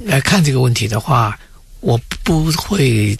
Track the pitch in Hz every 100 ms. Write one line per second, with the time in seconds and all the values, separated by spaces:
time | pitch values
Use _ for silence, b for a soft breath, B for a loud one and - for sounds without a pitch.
0 | 220 135 - 202 147 131 127 117 107 110
1 | - 127 110 104 b b - - 190 120
2 | - - - 160 160 156 - 202 135 110
3 | 104